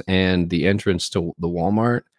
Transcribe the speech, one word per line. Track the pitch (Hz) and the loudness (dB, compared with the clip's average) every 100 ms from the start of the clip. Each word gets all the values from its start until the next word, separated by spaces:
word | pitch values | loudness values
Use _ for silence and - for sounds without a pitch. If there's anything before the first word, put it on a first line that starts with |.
| - | 0
and | 95 92 90 85 | 2 4 2 0
the | 85 87 | 0 2
entrance | 101 101 87 - | 0 0 -2 -2
to | 95 82 - | -4 -4 -4
the | 85 | -4
Walmart. | 87 90 107 120 120 - | -2 0 0 0 -2 -6